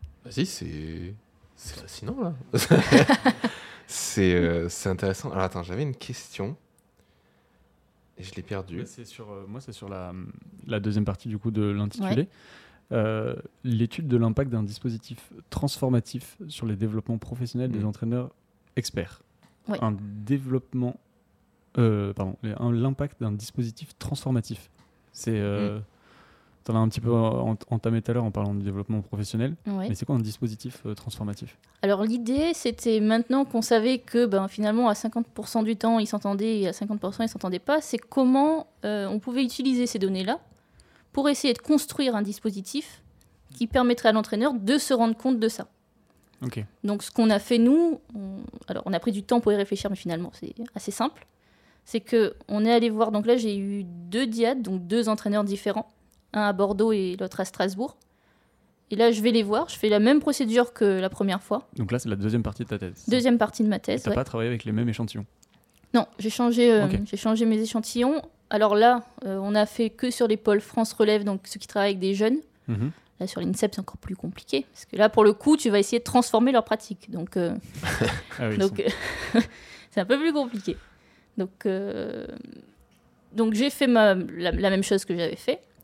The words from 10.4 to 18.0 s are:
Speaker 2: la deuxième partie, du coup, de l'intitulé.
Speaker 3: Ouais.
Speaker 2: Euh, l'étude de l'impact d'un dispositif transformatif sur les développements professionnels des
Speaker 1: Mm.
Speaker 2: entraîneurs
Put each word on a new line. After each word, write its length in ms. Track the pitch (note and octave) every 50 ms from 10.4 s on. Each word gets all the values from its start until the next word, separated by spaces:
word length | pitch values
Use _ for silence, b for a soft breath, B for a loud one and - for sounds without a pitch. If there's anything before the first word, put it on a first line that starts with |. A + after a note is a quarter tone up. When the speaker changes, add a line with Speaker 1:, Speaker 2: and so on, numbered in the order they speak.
| - - - - -
Speaker 2:
la 140 | - A2 G#2
deuxième 260 | G2 G#2+ G2+ G#2+ G2+
partie, 220 | G2+ F#2+ - -
du 100 | A#2 G#2+
coup, 140 | G2+ - A2+
de 120 | G#2 G#2+ G#2
l'intitulé. 580 | G2+ G2+ G#2 G#2 G#2 - A#3 G3 F#3 A2 C3
Speaker 3:
Ouais. 60 | F3+ b b b b b b b b b b b b - -
Speaker 2:
Euh, 420 | A2+ G#2+ A2 A2 A2 A2+ B2 - - - - _ _ -
l'étude 440 | B2+ A#2 G#2+ A#2 A2+ - - D#3+
de 100 | C3+ B2
l'impact 320 | A#2 A#2 A2 A2 - C#3 B2+
d'un 140 | A#2 A2 G#2
dispositif 560 | G2+ G#2 - - B2 A2+ A2 - - A#2+ - - - - - - _
transformatif 840 | - - C#3+ C#3 - - C3+ B2+ B2+ A#2 - - - B2+ - - - - F3+
sur 180 | D3+ - - A#2+
les 100 | A2 G#2
développements 420 | F#2+ A2 G#2+ G#2+ A2 - - A2+ G#2+
professionnels 520 | - - A#2+ B2 B2 A#2 - B2 B2+ B2+
des 80 | A2+ G#2
Speaker 1:
Mm. 80 | G#2
Speaker 2:
entraîneurs 440 | G#2+ G#2 -